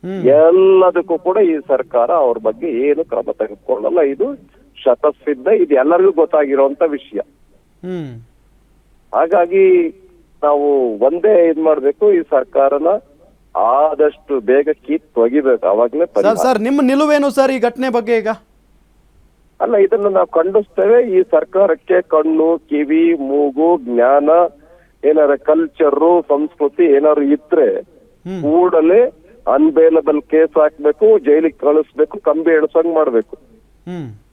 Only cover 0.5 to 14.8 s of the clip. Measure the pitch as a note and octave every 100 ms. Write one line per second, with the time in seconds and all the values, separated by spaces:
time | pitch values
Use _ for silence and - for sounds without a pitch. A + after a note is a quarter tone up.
0.5 | F3+ F#3+ F#3+ F3+ F3 E3+ E3 F3 F#3+ F#3+
1.5 | D#3 - C3 C3 B2 A#2 E3+ C3 A#2 A2+
2.5 | A2+ E3+ A#2+ C#3+ D3 E3 G#2+ - - G#2+
3.5 | G#2 - - - - C#3+ C#3 A#3 C#4 _
4.5 | _ _ - C#3 B2 D3+ - - C#3 C3+
5.5 | A3 E3+ C#3+ C#3 F3 F#3+ E3 D#3 D#3 C#3+
6.5 | C3+ C#3 C#3 E3+ C#3+ - G2+ - _ _
7.5 | _ _ _ F3+ F3+ D3 A#2 A#2 _ _
8.5 | _ _ _ _ _ _ A2 E3 F#3 F3
9.5 | F#3+ F#3+ F3+ E3 - _ _ _ _ D3
10.5 | D3 C#3+ C#3 B2 G#2+ B2+ E3+ G#3+ G3+ E3+
11.5 | D#3 D#3+ D3+ C3+ - G#3 F#3 D#3+ C#3+ B2+
12.5 | C#3+ C#3 C#3+ D#3+ G3+ _ _ _ _ _
13.5 | - A2 C3 D#3 C#3+ D3+ - _ C#3 G#2+
14.5 | C3 D3 D3+